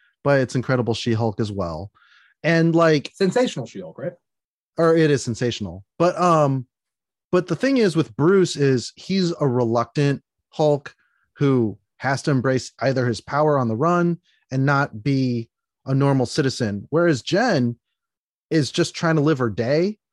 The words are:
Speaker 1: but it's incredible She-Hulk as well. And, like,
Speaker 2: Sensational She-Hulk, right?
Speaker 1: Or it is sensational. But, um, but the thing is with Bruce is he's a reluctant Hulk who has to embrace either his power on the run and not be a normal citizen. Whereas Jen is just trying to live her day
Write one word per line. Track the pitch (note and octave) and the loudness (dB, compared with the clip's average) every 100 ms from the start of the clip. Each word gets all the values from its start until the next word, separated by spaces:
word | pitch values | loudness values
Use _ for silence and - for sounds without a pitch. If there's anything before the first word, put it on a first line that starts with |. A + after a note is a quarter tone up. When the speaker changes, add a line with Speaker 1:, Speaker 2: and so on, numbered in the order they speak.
| _ _ | _ _
Speaker 1:
but | C#3 C#3 | 0 0
it's | B2+ | 0
incredible | C3 A#2+ C3 A2+ | -2 -2 -2 -2
She-Hulk | A2 - A2 A2+ G2+ | -4 -2 0 -2 -2
as | G#2+ | -4
well. | G2 E2+ D#2+ G2 - _ _ _ _ | -4 -6 -8 -12 -18 _ _ _ _
And, | D3+ E3 E3 E3 | 0 2 2 4
like, | E3 D3+ - - | 4 2 -2 -2
Speaker 2:
Sensational | F#3+ B3 B3+ - - | 0 2 0 -4 -12
She-Hulk, | - F2 - | -14 -16 -12
right? | D#3+ - _ _ _ _ _ - | -12 -12 _ _ _ _ _ 0
Speaker 1:
Or | E3 E3 | 2 4
it | D#3 | 4
is | C3+ | 2
sensational. | - A2+ B2 - F#2+ F2+ - - | -2 -4 -4 -4 -8 -10 -14 -2
But, | E3+ E3 | 0 2
um, | F3 D#3+ C#3+ C3+ B2 _ _ _ _ _ _ | 2 4 2 0 -6 _ _ _ _ _ _
but | F3+ F3 | -2 0
the | E3 | -2
thing | C4 C4+ | 0 2
is | G#3 D#3+ | 2 0
with | - - | -2 0
Bruce | D3+ G3 F3 - | 2 4 2 2
is | C#3 C3 - - | 2 2 -2 -12
he's | - F#3+ F3 E3+ | -4 -2 -2 0
a | C#3+ | 0
reluctant | A#2+ A#2+ A#2 A#2 - C#3+ C3+ - _ _ | 0 0 0 -2 0 0 -2 -8 _ _
Hulk | - D3+ C#3+ - - _ _ _ - | 0 2 0 -4 -20 _ _ _ -2
who | C#3+ C3 A2 F#2+ _ _ | 0 2 0 -4 _ _
has | B2+ C3+ | -4 -2
to | - | 0
embrace | C3+ C3 C3 - - | 0 0 -2 -4 -4
either | C3 C3 B2 | -2 0 0
his | G#2+ | -2
power | - C#3 D3+ C#3+ | -4 -2 2 2
on | A#2+ | 0
the | A2 | 0
run | D#3+ F3 F3 E3+ _ _ _ | 0 2 0 -2 _ _ _
and | C3+ C3+ | -2 0
not | C#3 C#3 G#2+ | 0 -2 -4
be | A#2+ C3+ C3 A#2+ A#2 _ _ _ B2+ | -2 0 0 -4 -8 _ _ _ -4
a | C3+ | 0
normal | C#3 C3+ A#2+ | 2 2 0
citizen. | - C3+ - A2 G2+ A2 | -2 -2 -2 -4 -4 -4
Whereas | D#3 F3 C3+ | 0 2 0
Jen | - F3+ B3 D#3+ A#2+ A#2 _ _ _ _ _ _ _ | -2 -2 0 0 0 -4 _ _ _ _ _ _ _
is | D#3+ C3 | 0 0
just | - E3 | -2 -2
trying | - E3+ D#3+ | -2 0 2
to | |
live | D3 C#3+ | 2 2
her | B2 | 0
day | G2+ A#2 D3 F#3+ G#3+ _ | -2 0 0 0 -4 _